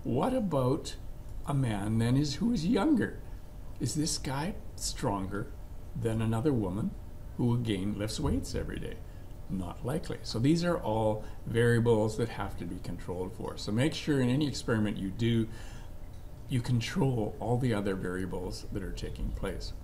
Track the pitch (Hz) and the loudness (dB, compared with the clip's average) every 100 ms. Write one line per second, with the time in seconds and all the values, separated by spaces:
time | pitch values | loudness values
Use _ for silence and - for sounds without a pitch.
0 | 131 120 196 254 208 147 127 135 - - | 0 2 2 2 2 2 4 2 -2 -8
1 | - - - - - 143 127 104 104 113 | -8 -10 -8 -6 0 2 2 2 2 2
2 | 117 131 147 - 233 240 160 247 311 269 | 4 4 2 0 0 2 2 4 6 4
3 | 113 - - - - - - - 127 156 | 2 -2 -10 -10 -10 -12 -10 -4 -2 0
4 | 160 - - 135 160 214 - - - - | 0 -2 -2 -2 -2 -4 -8 -6 -6 -2
5 | 123 98 95 101 - - - - - - | 0 0 0 -4 -4 -8 -10 -10 -8 -2
6 | 113 113 110 113 156 131 98 92 202 - | 0 2 2 2 4 2 2 0 -2 -4
7 | - - - - 123 120 113 98 98 98 | -10 -10 -10 0 2 2 2 0 0 -2
8 | 107 - 139 - - - - - - - | -2 0 2 0 0 -4 -4 -4 -6 -8
9 | - - - - - 95 87 - 117 160 | -10 -12 -12 -12 -6 -4 -4 -4 -2 -2
10 | - - - 107 127 170 170 170 - 110 | -4 -6 -4 2 4 4 4 0 2 2
11 | 110 107 - - - 113 120 117 117 113 | 4 2 -2 -8 -2 4 6 6 6 6
12 | 110 107 117 - 98 - 85 90 - 90 | 4 2 -2 -2 -4 -4 -6 -6 -6 -6
13 | - 90 92 - - - - 107 143 - | -6 -4 -4 -4 -6 -6 -2 2 2 2
14 | - 143 123 131 147 120 - 110 104 - | 2 4 4 4 2 -2 0 2 2 0
15 | 95 90 117 117 110 - - - - - | -2 2 4 4 2 -4 -10 -10 -10 -10
16 | - - - - - 123 120 120 113 185 | -10 -10 -12 -12 -2 -2 2 2 2 2
17 | 135 120 107 - 110 120 127 104 101 95 | 2 2 0 -2 0 2 2 2 2 0
18 | 90 90 92 90 92 110 - 104 90 87 | 0 -2 -2 -4 -4 -6 -6 -4 -4 -4
19 | - - - - 98 - - - | -6 -2 -2 -2 -2 -4 -6 -8